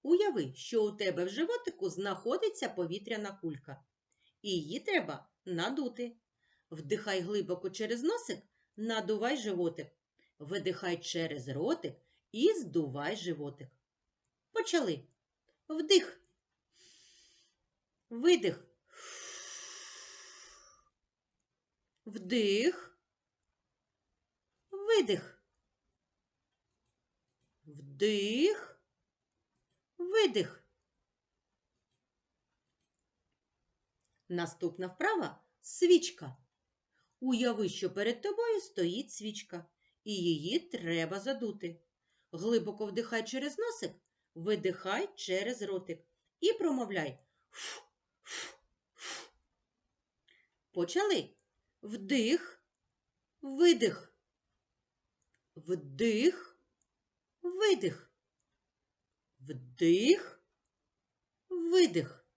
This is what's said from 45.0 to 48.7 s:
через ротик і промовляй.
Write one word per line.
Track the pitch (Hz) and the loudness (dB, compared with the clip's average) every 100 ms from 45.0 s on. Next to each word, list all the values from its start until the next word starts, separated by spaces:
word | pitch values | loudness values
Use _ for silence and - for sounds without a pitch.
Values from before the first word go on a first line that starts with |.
| 392 - | -4 -8
через | - 185 214 240 | -4 -2 -2 -4
ротик | 202 185 185 165 _ _ _ _ | -4 -4 -6 -12 _ _ _ _
і | 370 | 0
промовляй. | 453 339 262 214 185 151 127 _ _ _ - - - - _ _ _ - - - - _ | 2 2 0 -2 -2 -4 -8 _ _ _ -14 -12 -12 -16 _ _ _ -14 -12 -12 -16 _